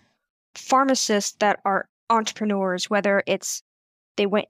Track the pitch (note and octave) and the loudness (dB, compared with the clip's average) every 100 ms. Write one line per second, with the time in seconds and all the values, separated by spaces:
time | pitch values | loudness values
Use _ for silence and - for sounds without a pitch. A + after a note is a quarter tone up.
0 | _ _ _ _ _ - - C4 C4+ C4 | _ _ _ _ _ -18 0 2 4 2
1 | - G#3 G3+ - G#3 F#3+ G3 G3 - _ | 0 0 -2 0 0 0 -2 -2 -4 _
2 | - A3+ A3 - G#3+ G3+ F#3+ F3+ - G#3 | -2 0 0 -4 -2 0 0 -2 -2 0
3 | G3+ G3 - F#3+ - - - _ _ _ | 2 0 0 -2 -4 -10 -12 _ _ _
4 | _ - G3+ G#3 - | _ -4 0 0 0